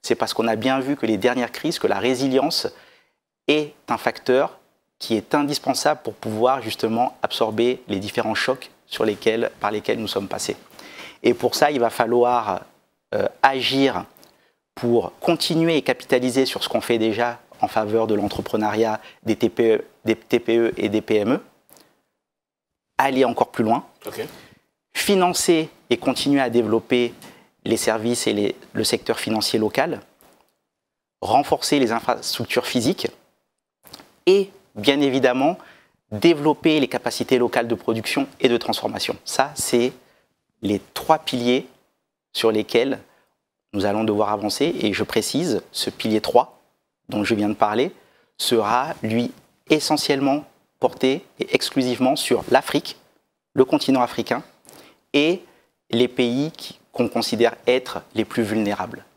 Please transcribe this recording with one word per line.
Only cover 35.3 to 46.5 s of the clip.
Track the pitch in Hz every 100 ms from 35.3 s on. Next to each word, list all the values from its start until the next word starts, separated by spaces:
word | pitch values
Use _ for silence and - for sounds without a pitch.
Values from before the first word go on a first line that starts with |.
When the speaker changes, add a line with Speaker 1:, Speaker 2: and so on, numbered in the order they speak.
| 127 143 180 - - _ _ _
Speaker 1:
développer | 107 139 156 147 147 160 156
les | 131
capacités | 123 - - 117 127
locales | 120 131 117
de | 110
production | - 113 110 - 139 -
et | 127
de | 117
transformation. | - 107 117 113 - - -
Ça, | - 135 151
c'est | - 120 123 - _ _ _ _ _ _
les | 101 101 -
trois | - - 156
piliers | - 127 120 127 - _ _ _ _ _ _
sur | - 113
lesquels | 110 104 117 135 113 - _ _ _ _ _ _
nous | 101 98
allons | 101
devoir | 110 104 104
avancer. | 104 104 - 147 -
Et | 104
je | 95
précise, | 107 - 104 135 170 104 -
ce | - -
pilier | - 113 107
trois | - 123 127